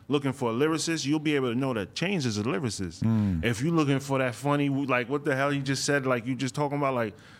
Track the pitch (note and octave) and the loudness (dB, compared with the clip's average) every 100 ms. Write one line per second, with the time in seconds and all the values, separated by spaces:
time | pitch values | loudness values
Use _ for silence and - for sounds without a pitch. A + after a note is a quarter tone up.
0 | - C#3+ C3+ B2 A#2+ A2+ D#3 D#3+ D#3 D#3+ | -2 0 0 0 -2 2 0 0 -2 -2
1 | C3+ D#3 D#3 D3 B2+ A#2 C3+ A2+ F#2+ - | 0 0 2 0 0 0 0 -2 -4 -4
2 | F3 G3 B2+ G#2 G#2+ F#3 B2+ G2 F2+ E2+ | -2 0 0 0 -2 -2 -2 -4 -6 -2
3 | A2 A2 G2+ F2 G#2 A2 D3+ E3+ C#3+ C3+ | 0 2 2 2 0 0 0 2 2 0
4 | C#3 C3+ B2+ A2+ C#3 C#3+ C#3+ C#3 C3+ B2 | 0 0 0 -2 0 0 2 0 0 0
5 | A#2 C#3+ D3 C3+ C#3 C#3+ C#3 C3 - C#3+ | 0 -2 0 2 2 0 0 -2 2 2
6 | C3 B2 A#2 B2+ C3 D3 D3 C#3+ C#3 B2+ | 2 0 0 -2 -2 -2 -2 0 0 0
7 | A2 - - - | -2 -4 -18 -20